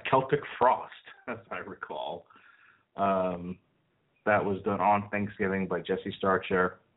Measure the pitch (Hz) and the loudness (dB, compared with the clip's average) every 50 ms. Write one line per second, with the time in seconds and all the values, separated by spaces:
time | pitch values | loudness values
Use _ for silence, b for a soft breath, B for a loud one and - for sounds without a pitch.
0 | - - - 131 - - 151 143 - - - - 123 127 117 - - - - - | -2 2 2 2 2 2 -2 -2 -2 -6 -2 2 4 4 4 2 -2 -12 -16 -20
1 | - - - - - - 113 107 - - 98 90 - 101 87 - - - 78 67 | -20 -20 -20 -18 -12 -12 -12 -12 -10 -12 -10 -10 -10 -12 -12 -12 -10 -10 -8 -8
2 | 62 - - - - b b b b b b b b b b b b b - - | -6 -8 -8 -10 -14 b b b b b b b b b b b b b -4 0
3 | 101 98 98 92 92 92 90 90 87 90 92 - _ _ _ _ _ _ _ _ | 2 2 2 2 2 0 -2 -4 -6 -10 -10 -12 _ _ _ _ _ _ _ _
4 | _ _ _ _ - 107 104 101 85 101 95 92 - 107 101 92 92 104 104 101 | _ _ _ _ 2 2 4 4 4 0 -2 -2 0 -2 0 2 4 4 4 4
5 | 101 104 - 104 101 101 - - 101 95 95 98 95 87 92 85 82 - 95 92 | 2 -2 -4 -4 -4 -4 -2 -2 0 0 0 0 0 -2 -2 -4 -2 -2 -4 -2
6 | - 101 - - - 95 92 90 - - 98 90 90 90 - - _ _ _ | -2 -8 -6 -2 2 2 2 2 2 0 2 2 2 2 0 -6 _ _ _